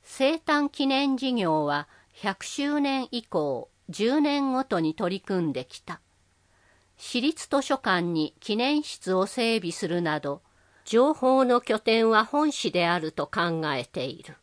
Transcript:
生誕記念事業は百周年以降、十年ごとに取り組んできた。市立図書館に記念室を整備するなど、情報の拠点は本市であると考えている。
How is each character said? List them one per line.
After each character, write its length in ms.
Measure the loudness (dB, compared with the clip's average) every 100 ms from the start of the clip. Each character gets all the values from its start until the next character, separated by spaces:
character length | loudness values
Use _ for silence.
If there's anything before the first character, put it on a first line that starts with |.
生 320 | -20 0 0
誕 360 | 0 0 0 0
記 160 | 0 0
念 320 | 2 0 0
事 160 | 0
業 320 | 0 2 2 2
は 220 | -2 -4 -20 _
百 300 | -6 -6 -6
周 360 | -8 -4 -2 0
年 280 | 0 -2 -4
以 120 | -8
降、 460 | -4 -2 -2 -4 -8 _ -14
十 320 | -2 2 4
年 320 | 2 2 0
ご 100 | -2
と 160 | -2 0
に 140 | 0
取 220 | 0 -2 -2
り 20 |
組 280 | -2 0 0
ん 40 |
で 140 | -4 -8
き 140 | -16
た。 200 | -16 -16 _ _ _ _ _ _ _ _ _ _
市 240 | -6 0
立 260 | 0 -2 -2
図 100 | -2
書 160 | 0 -2
館 240 | 0 0
に 340 | 2 0 -2 _
記 160 | -4 -2
念 260 | 0 0
室 300 | -4 -10 -2
を 140 | 0 0
整 320 | 0 0 0
備 140 | -2
す 140 | -6 -4
る 140 | -2
な 200 | -2 -2
ど、 200 | -4 -8 _ _ _ _ 0
情 260 | 4 4
報 320 | 4 2 4
の 160 | 4 2
拠 180 | 2 -2
点 300 | 2 4 6
は 160 | 4
本 260 | 2 0 0
市 180 | 0 -2
で 180 | 0 2
あ 100 | 0
る 140 | -2
と 140 | -4 -4
考 340 | -2 0 0 -2
え 100 | -4
て 220 | -6 -8 -8
い 160 | -10
る。 140 | -18 -20